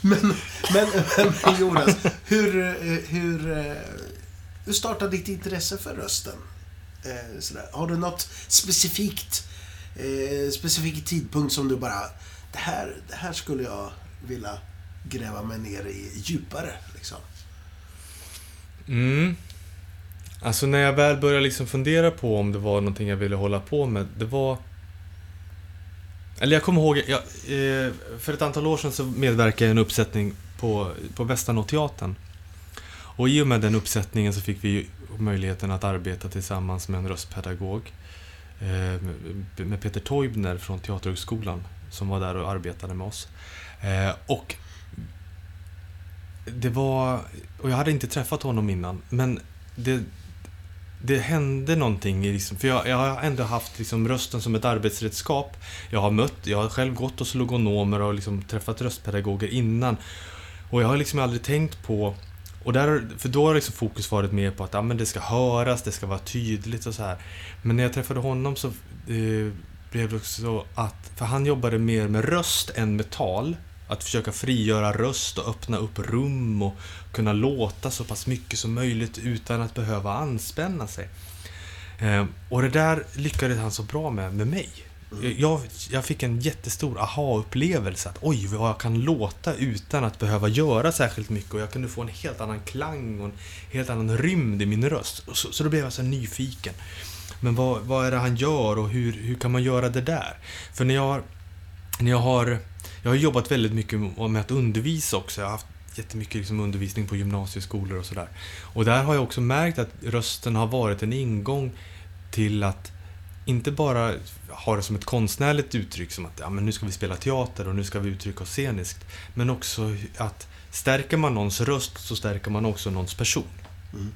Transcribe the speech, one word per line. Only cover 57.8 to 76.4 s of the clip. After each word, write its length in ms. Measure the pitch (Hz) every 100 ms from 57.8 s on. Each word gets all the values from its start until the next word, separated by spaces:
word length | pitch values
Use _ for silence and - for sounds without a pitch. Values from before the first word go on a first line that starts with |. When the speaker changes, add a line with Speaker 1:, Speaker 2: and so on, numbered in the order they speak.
| 101 104
Speaker 2:
och 140 | 104
liksom 280 | 101 101 98
träffat 380 | 95 110 - 110
röstpedagoger 640 | 123 - - 101 101 98 104
innan. 480 | 123 113 113 127 113 - - - - - - -
Och 120 | 123
jag 60 | 113
har 80 | 143
liksom 220 | 147 143
aldrig 240 | 127 117
tänkt 400 | - 147 156 -
på, 320 | - 107 104 98 - - - -
och 80 | -
där, 340 | 123 143 151 113 -
för 100 | 131
då 180 | 135 151
har 80 |
liksom 200 | 156 -
fokus 360 | - 110 - 101
varit 220 | 107 98
mer 180 | 101 98
på 140 | 98
att, 100 | 95
ja, 80 | 101
men 140 | 113 117
det 100 | 113
ska 140 | -
höras, 600 | - 117 127 120 123 120
det 100 | -
ska 140 | - 101
vara 120 | 98
tydligt 680 | - 123 113 107 101 113 117
och 80 |
så 80 | 107
här. 140 | 104 90 - - - -
Men 140 | 113 117
när 60 |
jag 100 | 127
träffade 280 | 127 127 131
honom 360 | 131 127 135 135
så, 120 | 131 107 - - -
eh, 440 | 113 110 110 107 95 82 - -
blev 200 | 120 110
det 60 | 110
också 480 | - - 117 110 -
att, 360 | - 110 - - -
för 80 |
han 220 | 113 135 143
jobbade 320 | 135 120 113
mer 300 | 113 113 104
med 160 | 107
röst 460 | 110 175 165 - -
än 220 | - 110 104
med 140 | 107
tal. 460 | - 98 95 139 170 - - -
Att 160 | -
försöka 280 | - - -
frigöra 600 | - 127 123 107 107 104
röst 460 | 104 123 131 - -
och 100 | 113
öppna 260 | 107 - 107
upp 220 | 107 -
rum 640 | 98 120 139 135